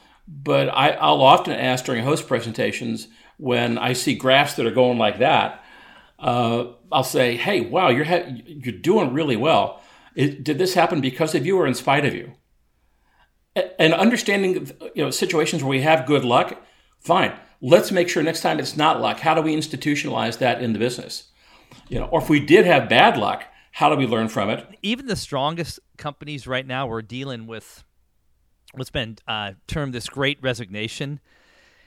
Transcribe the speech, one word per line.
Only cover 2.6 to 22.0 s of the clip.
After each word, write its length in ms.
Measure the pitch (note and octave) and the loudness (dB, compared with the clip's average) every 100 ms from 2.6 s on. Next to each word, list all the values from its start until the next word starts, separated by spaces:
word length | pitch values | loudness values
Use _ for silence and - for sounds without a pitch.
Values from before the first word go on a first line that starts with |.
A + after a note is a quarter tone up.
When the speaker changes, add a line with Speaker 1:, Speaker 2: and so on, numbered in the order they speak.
| G#2+ - A#2+ A2+ - _ _ - | -4 -4 -6 -8 -10 _ _ -10
Speaker 1:
when 400 | C3 A#2+ A#2+ A2+ | -2 0 0 -2
I 160 | A#2 | -2
see 220 | B2 D3+ | -2 -2
graphs 400 | A2 C3 C3+ C#3+ | 0 4 4 4
that 100 | - | 0
are 60 | A2+ | 0
going 260 | A2+ B2 A#2 | 2 2 2
like 220 | G#2+ G#2 | 0 2
that, 440 | C#3 B2+ G#2 - - - - - _ _ | 2 2 0 -6 -20 -20 -20 -20 _ _
uh, 480 | B2+ B2 A#2 A#2 B2 - _ | -2 0 0 -2 -4 -12 _
I'll 140 | D3 | -2
say, 320 | B2 D3 B2 A#2 | 0 0 0 0
"Hey, 240 | F#3 G3+ | -2 -2
wow, 280 | - E3+ E3+ | -2 2 2
you're 160 | B2 D3+ | 2 2
ha-, 180 | F3+ - A#2+ - | -2 -2 -12 -14
you're 260 | D3 B2 | -12 -12
doing 400 | F#2 D3+ G#3+ C#3+ | -4 0 2 2
really 240 | C3+ D3+ A2 | -2 -2 0
well. 460 | D3+ A#2 G2 - - - - | 4 2 2 -6 -20 -20 -14
It, 300 | - C#3+ - | -2 -2 -2
did 120 | C3+ C#3+ | -4 -2
this 180 | F#3 | 0
happen 280 | F3+ E3 D#3+ | 2 2 2
because 320 | C3 B2+ D#3 | -2 -2 -2
of 100 | D#3 | 0
you 140 | D3 F#3+ | 0 2
or 80 | D3 | 0
in 80 | |
spite 320 | A#2 - C#3+ D3 | 0 0 0 0
of 80 | |
you?" 180 | - - - _ _ _ _ _ _ _ _ _ _ _ | -4 -10 -20 _ _ _ _ _ _ _ _ _ _ _
A-, 280 | G3 - - | -6 -4 2
and 100 | D#3+ | 4
understanding, 760 | D#3+ G#3+ A#3+ - G3+ F#3 D#3+ C#3 - - | 4 4 2 0 0 0 -2 -6 -12 -10
you 100 | - | -4
know, 60 | C#3 | -4
situations 520 | - G3 E3 D#3 E3 | -2 -2 0 0 -2
where 80 | C3+ | -2
we 120 | C3+ | 0
have 240 | D3+ D#3+ C3 | 4 2 4
good 180 | C#3 | 0
luck, 400 | A#2+ C3 F#3 - - _ _ _ | 4 2 2 -6 -20 _ _ _
fine. 340 | - F3+ A2 - - _ | 0 2 2 -4 -18 _
Let's 320 | C3 F3+ - | 4 4 4
make 160 | F#3 F3 | 0 0
sure 140 | E3+ | 0
next 180 | D#3 D#3+ | -2 -2
time 180 | E3 D#3+ | -2 -2
it's 180 | C3 D3+ | -4 0
not 240 | D3+ - | 2 2
luck. 200 | A2+ A2 | -2 0
How 140 | D#3 | 0
do 80 | D#3+ | 2
we 120 | D#3 | 0
institutionalize 840 | D#3 D3 C3 D3 C#3+ C3+ A#2+ A2+ A#2 | -2 -4 -6 -4 -2 -4 -4 -4 0
that 240 | B2 A#2+ | -2 0
in 100 | A#2+ | -2
the 60 | G#2 | -2
business? 520 | B2 - - - - _ _ _ _ - - | -2 -4 -12 -16 -18 _ _ _ _ -20 -10
You 120 | A#2+ | -8